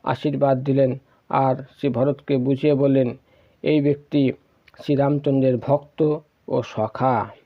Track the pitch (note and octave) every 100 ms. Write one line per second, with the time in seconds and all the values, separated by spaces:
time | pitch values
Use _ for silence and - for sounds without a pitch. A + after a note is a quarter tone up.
0 | - C3 D3+ C#3 C#3 C3 C#3 C3+ C3+ B2+
1 | _ _ _ C#3+ C3+ C3 C#3 _ C#3+ A#2
2 | C#3 C#3+ - C#3 B2+ C3+ D3+ C#3 C#3 C3+
3 | B2 A#2+ _ _ _ _ - D3+ C#3+ C#3+
4 | - D3 C3 - _ _ _ - - C3
5 | C#3+ D3 D3 C3+ C3 B2 - C#3+ - -
6 | D3+ D3+ _ _ - - - - G#2+ -
7 | C#3 A#2 G2+ -